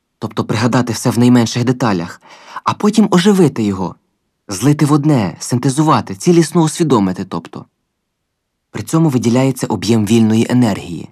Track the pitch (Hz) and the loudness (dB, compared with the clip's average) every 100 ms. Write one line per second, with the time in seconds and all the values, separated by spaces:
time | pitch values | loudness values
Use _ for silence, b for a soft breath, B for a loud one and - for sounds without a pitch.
0 | _ - - - 135 107 117 127 123 107 | _ -14 -10 -6 -4 -2 0 0 -2 -4
1 | 127 110 123 123 113 120 117 127 117 92 | -2 2 4 4 2 -2 -2 -2 -2 -2
2 | 85 - B B B B - - 208 220 | -6 -14 B B B B -6 -2 0 2
3 | 208 185 202 190 160 - 104 95 87 - | 2 2 2 4 2 0 -4 -4 -8 -10
4 | _ _ _ _ - 98 135 147 147 151 | _ _ _ _ -12 -2 0 2 2 2
5 | 151 131 92 - - 123 139 131 156 120 | 2 0 -2 -6 -6 -2 -2 0 0 0
6 | - 98 175 170 160 175 151 - 156 120 | -2 -4 2 2 2 0 0 -2 0 2
7 | 95 92 92 85 - 71 - _ _ _ | 0 -4 -8 -10 -10 -18 -20 _ _ _
8 | _ _ _ _ _ _ _ 120 107 160 | _ _ _ _ _ _ _ -12 -2 0
9 | 160 123 113 123 135 127 - 101 98 117 | 2 2 2 2 0 -2 -4 -4 0 0
10 | 101 117 110 110 - 123 117 92 85 78 | 2 4 4 2 2 2 2 0 -6 -12
11 | - | -12